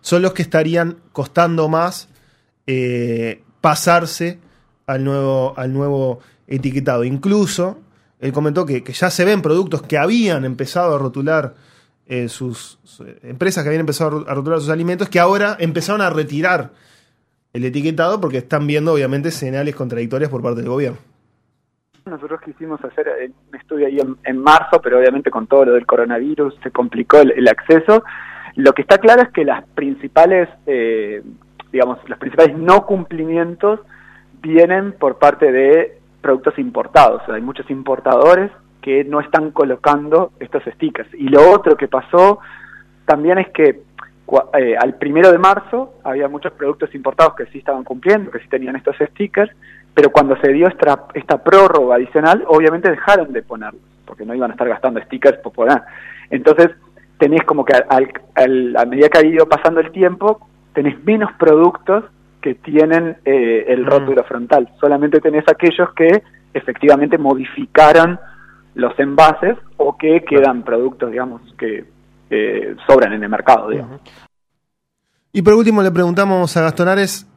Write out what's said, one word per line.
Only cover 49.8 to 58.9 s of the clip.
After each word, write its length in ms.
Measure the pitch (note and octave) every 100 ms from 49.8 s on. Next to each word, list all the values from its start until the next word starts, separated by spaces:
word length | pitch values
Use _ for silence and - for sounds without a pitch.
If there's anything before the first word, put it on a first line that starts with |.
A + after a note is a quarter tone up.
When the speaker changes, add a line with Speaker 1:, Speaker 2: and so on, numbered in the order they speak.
| _
Speaker 2:
pero 180 | - C#3+
cuando 260 | - C#3 C3
se 140 | C#3+
dio 140 | C#3 F3+
esta, 380 | - D3+ C#3 - D3+
esta 280 | - D3
prórroga 520 | - F#3+ F#3+ E3 B2+ B2
adicional, 480 | B2+ D#3 D#3 G3 -
obviamente 420 | D#3 D#3+ E3 F3
dejaron 440 | D3+ - G3+ D3+
de 80 | A#2+
ponerlos, 400 | - A2+ G#2+ G#2+ _ _ _
porque 200 | - G#2+
no 100 | A#2+
iban 160 | A#2+
a 20 |
estar 160 | A2+ A#2+
gastando 320 | A2 C3 A2+
stickers 380 | - C3 C#3 -
por 140 | A#2
poner. 280 | - A#2 D3 - - - - -
Entonces, 380 | C3+ C#3+ D#3 E3+ - _ _ _ _
tenés 260 | D3 D#3+ -
como 200 | D3+ C3
que 80 |
al, 400 | B2+ - C3+ C3+ - _ -
al, 420 | B2+ C3 B2 A#2+
a 80 |
medida 240 | A#2+